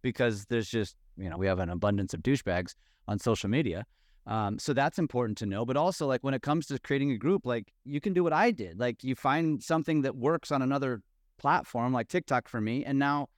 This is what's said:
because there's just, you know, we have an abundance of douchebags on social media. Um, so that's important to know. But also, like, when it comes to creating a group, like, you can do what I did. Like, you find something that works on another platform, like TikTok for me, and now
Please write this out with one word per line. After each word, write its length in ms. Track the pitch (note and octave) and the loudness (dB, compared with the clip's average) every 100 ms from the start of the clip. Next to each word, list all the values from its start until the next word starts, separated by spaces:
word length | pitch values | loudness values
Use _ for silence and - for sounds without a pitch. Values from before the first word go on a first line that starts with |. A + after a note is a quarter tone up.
because 440 | B2+ - A#2+ G#2 G2+ | -2 2 0 0 -2
there's 220 | A#2 G#2 | -2 0
just, 280 | A#2 G2+ - - - | -2 -2 -6 -20 -10
you 120 | F#2+ | -8
know, 80 | E2+ | 0
we 100 | F#2+ | 2
have 120 | F#2 | 2
an 120 | F2 | 0
abundance 440 | F2 G#2 G2+ F#2+ | 0 2 2 0
of 80 | - | -2
douchebags 520 | B2 C#3 - B2 - - _ _ - | 0 0 0 -2 -2 -12 _ _ -6
on 120 | G#2 | -2
social 300 | B2 G#2+ G2+ | 0 0 2
media. 360 | B2+ C3 E2 A2 _ _ - - | 0 0 -4 -10 _ _ -20 -6
Um, 320 | A2 G2+ G#2 | -2 -2 -4
so 140 | - | -2
that's 260 | C3+ C#3+ - | 0 0 0
important 400 | D#3+ B2 A#2 G2+ | -2 0 -2 -2
to 80 | G#2+ | -4
know. 180 | G2 | -2
But 120 | A#2 C3+ | 0 0
also, 300 | E3+ F3+ C#3+ | 0 0 -2
like, 160 | B2+ | 0
when 120 | C3+ | 0
it 80 | C3+ | -2
comes 240 | C#3+ D#3 D3+ | 0 -2 -2
to 120 | C#3 | -8
creating 340 | - C#3 C#3 | -2 0 0
a 40 | A#2 | 0
group, 300 | C#3 G3 B2 | 0 0 0
like, 260 | A#2+ G#2 _ | -4 -4 _
you 160 | - C#3+ | -8 -4
can 120 | G#3 | 0
do 100 | F#3 | 2
what 100 | F3 | 2
I 180 | D#3 A#3 | 4 2
did. 280 | F3+ F#2 E2+ | 2 -6 -2
Like, 240 | B2 A#2 | -2 -2
you 120 | C3 | -4
find 480 | B2+ C#3 D3 E3 D3 | -2 2 2 2 0
something 400 | - D#3+ D#3+ D#3 | 0 0 2 2
that 120 | C3+ | 2
works 380 | B2 C3 E3 - | 0 0 0 0
on 80 | C#3 | 0
another 400 | C3 C#3 C3+ A#2 _ _ _ - | 2 0 0 -4 _ _ _ -4
platform, 540 | C#3 E3 - A#2+ A#2+ | 2 2 0 -2 0
like 160 | B2+ A2+ | 0 0
TikTok 380 | F3+ - B2 - | -2 0 -2 0
for 140 | A#2+ | -4
me, 240 | A2 B2 | -2 -2
and 140 | C#3+ C#3 | 0 0
now 300 | C#3 D3 C#3 | 2 0 -4